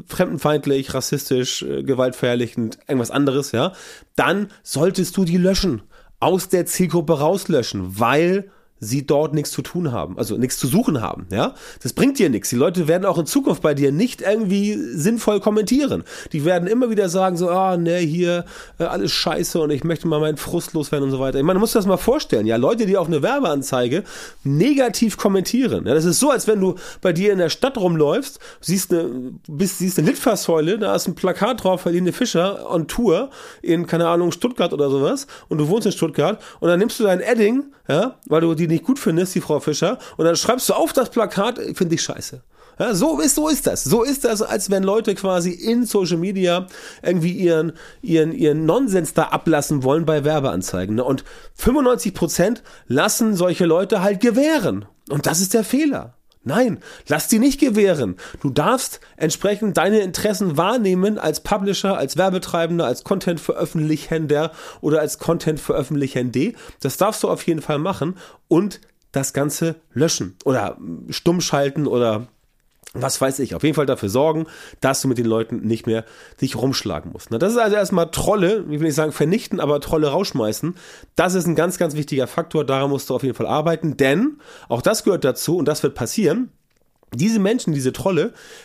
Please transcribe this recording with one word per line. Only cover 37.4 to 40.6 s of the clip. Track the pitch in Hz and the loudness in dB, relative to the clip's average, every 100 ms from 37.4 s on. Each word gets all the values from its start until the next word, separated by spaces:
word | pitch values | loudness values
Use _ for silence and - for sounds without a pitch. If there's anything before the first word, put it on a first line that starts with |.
| 208 254 285 - - | 2 2 -4 -8 -2
ja, | 143 240 - - | 0 0 -4 -2
weil | 151 | 2
du | 165 | 2
die | 160 170 | 2 0
nicht | 165 | 0
gut | - 269 | 0 0
findest, | - 165 185 185 | 0 0 0 -2
die | |
Frau | - 151 | -2 0
Fischer, | - 151 165 247 - - | 0 0 0 -2 -8 0
und | |
dann | 160 | 2
schreibst | 165 - 247 | 4 2 0